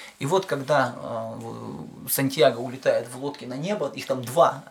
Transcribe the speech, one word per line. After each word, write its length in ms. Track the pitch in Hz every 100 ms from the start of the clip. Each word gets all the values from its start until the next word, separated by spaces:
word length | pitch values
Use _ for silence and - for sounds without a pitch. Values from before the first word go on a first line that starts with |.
| - -
И 80 | 135
вот 180 | 190 190
когда, 500 | 139 135 143 123 123
э, 440 | - 113 113 113
в-, 720 | 117 113 113 107 - - 135
Сантьяго 480 | - 135 156 135 120
улетает 480 | 123 135 139 113 120
в 80 | 127
лодке 300 | 143 139 123
на 100 | 131
небо, 340 | 175 208 139 139
их 100 | -
там 180 | 127
два. 400 | 120 131 135 135 -